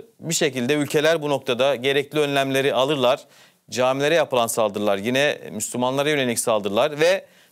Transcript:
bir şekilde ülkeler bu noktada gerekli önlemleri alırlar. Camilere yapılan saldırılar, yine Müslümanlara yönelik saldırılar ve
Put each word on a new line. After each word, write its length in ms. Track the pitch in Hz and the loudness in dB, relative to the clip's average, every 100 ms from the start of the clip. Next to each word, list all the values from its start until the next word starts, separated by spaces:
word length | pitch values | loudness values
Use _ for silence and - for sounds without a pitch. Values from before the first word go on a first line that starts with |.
| - _ | -6 _
bir 140 | 156 | -6
şekilde 400 | 165 160 127 123 | -2 -2 0 -2
ülkeler 480 | 147 139 156 156 165 | 0 0 2 2 0
bu 80 | 147 | 0
noktada 440 | 135 131 117 135 | -2 -2 0 0
gerekli 440 | 123 135 143 139 151 | 0 0 0 -2 -2
önlemleri 560 | 143 139 135 135 139 | 0 0 0 0 0
alırlar. 460 | 113 135 147 123 143 - - - _ - | 2 0 2 2 0 -4 -20 -20 _ -8
Camilere 440 | 113 127 135 143 | -2 0 0 2
yapılan 320 | 165 143 127 117 | 2 2 0 0
saldırılar, 520 | - 107 101 104 98 | 0 -2 0 0 0
yine 400 | 110 131 147 - - | 0 0 0 -2 -8
Müslümanlara 580 | 107 - 123 127 135 143 | -10 -8 -4 -2 0 0
yönelik 280 | 147 123 113 | 0 -2 -2
saldırılar 600 | - 107 98 104 151 147 | 0 0 0 0 0 2
ve 240 | 165 190 - _ _ | 2 2 -4 _ _